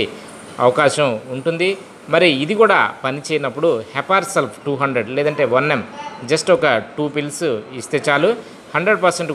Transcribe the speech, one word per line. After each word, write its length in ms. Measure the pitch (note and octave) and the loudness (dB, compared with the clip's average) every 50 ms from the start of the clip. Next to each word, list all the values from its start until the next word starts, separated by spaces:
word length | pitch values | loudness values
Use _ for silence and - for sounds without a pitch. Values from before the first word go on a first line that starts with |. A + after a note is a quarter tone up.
| A2+ F#2+ - - - - - - - - - - B2 | 2 0 -4 -10 -16 -16 -18 -18 -18 -14 -4 2 2
అవకాశం 440 | B2 B2+ C#3+ D3+ C#3+ C#3+ D3+ D3+ C3 A#2 A2 G#2+ B2+ B2+ | 4 4 4 4 2 2 2 0 0 0 -4 -6 -8 -10
ఉంటుంది. 340 | C3 C3+ E3 E3 E3 F3 F#3 G3 F#3+ - - - - - - D3 | -6 -4 -4 -2 0 0 -2 -2 -4 -8 -16 -20 -20 -6 -2 2
మరి 140 | E3+ F#3 F3 C#3+ C3 C#3+ | 4 4 4 4 2 0
ఇది 120 | D#3 G#3+ G3+ | 0 2 4
కూడా 180 | A3+ G#3 G3 D#3+ A#2 G#2 - - - | 4 6 6 4 2 0 -2 -4 -4
పనిచేయనప్పుడు 640 | C3 C3 D3 C#3 - D#3+ D3+ C#3 C3 A#2 C#3 D#3+ E3+ C#3+ A2+ A2 - - | -4 -4 -6 -4 -4 -2 -2 -2 -4 -2 0 0 0 0 0 -2 -6 -8
హెపార్సల్ఫ్ 600 | C3+ C#3+ - F#3+ G3 F#3 - - F3 C#3+ A#2 - - - | -6 -2 0 2 2 2 0 0 0 0 0 -4 -8 -6
టూ 80 | C#3+ C#3+ C3 | -4 -2 0
హండ్రెడ్ 280 | C#3 C#3 C3 A#2+ A2 G#2 C3 | 0 0 0 -2 -2 -2 -2
లేదంటే 280 | C#3 C#3+ D3+ D3+ C#3+ C#3+ A#2+ A#2+ | 0 0 0 0 0 2 2 4
వన్ 160 | B2+ C3+ D3+ F3 | 2 4 2 0
ఎం 60 | A#2+ C3+ - - - - - - - - A#2 | 0 -2 -6 -10 -14 -14 -12 -12 -12 -4 -2
just 180 | C#3+ D#3+ - G3 F3+ | -2 0 2 4 4
ఒక 100 | E3 D#3+ D3 B2 A2 G2+ - - | 4 4 4 2 2 0 -4 -6
టూ 80 | - D3+ D3 C3+ | -4 -4 -4 -2
పిల్స్ 320 | D3+ C#3+ D3 C#3+ - F3 D#3+ B2 G#2+ G#2+ - - B2+ | -4 -4 -4 -6 -4 -2 -2 -2 -2 -6 -8 -12 -12
ఇస్తే 180 | A2+ - - C#3+ - D3+ | -6 -4 -4 -2 0 2
చాలు, 200 | C#3+ C#3+ D#3 G3 A#3 A#3 - - - - - - - | 2 4 4 2 2 0 -6 -14 -18 -20 -12 -6 -4
హండ్రెడ్ 260 | D3 E3+ G3+ G#3+ F#3 F3+ | 0 2 2 2 4 4
పర్సెంట్ 280 | F3+ E3+ - E3+ D#3 | 2 2 0 -2 -4